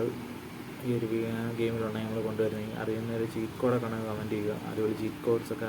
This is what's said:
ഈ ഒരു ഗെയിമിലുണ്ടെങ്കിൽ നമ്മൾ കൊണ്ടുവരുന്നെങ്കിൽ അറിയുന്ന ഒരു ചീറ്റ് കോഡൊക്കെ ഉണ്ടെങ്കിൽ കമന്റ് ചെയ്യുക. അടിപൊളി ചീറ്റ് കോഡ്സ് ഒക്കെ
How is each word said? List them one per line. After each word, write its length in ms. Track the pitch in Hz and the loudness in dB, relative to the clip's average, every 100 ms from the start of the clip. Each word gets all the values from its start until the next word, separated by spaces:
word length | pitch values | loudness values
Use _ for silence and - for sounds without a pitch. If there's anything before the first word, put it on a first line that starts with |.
| 120 120 - - - - - - 123 | 0 -2 -8 -10 -10 -10 -10 -6 0
ഈ 20 | 120 | 0
ഒരു 100 | 110 113 113 113 117 117 | 2 0 0 0 0 2
ഗെയിമിലുണ്ടെങ്കിൽ 480 | 113 113 110 110 110 | 2 2 0 0 -2
നമ്മൾ 140 | 113 110 | 0 0
കൊണ്ടുവരുന്നെങ്കിൽ 480 | 110 110 107 110 113 | 2 2 2 -4 -2
അറിയുന്ന 340 | 110 110 113 113 | 0 0 0 0
ഒരു 60 | 113 117 | 0 0
ചീറ്റ് 220 | 110 - | -2 2
കോഡൊക്കെ 260 | 127 123 113 | 4 4 2
ഉണ്ടെങ്കിൽ 220 | 113 110 | -2 -2
കമന്റ് 240 | 107 107 107 | -2 0 0
ചെയ്യുക. 180 | 104 107 - | 0 -2 -2
അടിപൊളി 240 | 110 110 107 | 0 2 2
ചീറ്റ് 180 | 110 - 120 | -2 0 2
കോഡ്സ് 240 | 117 - | 2 2
ഒക്കെ 100 | 107 | -4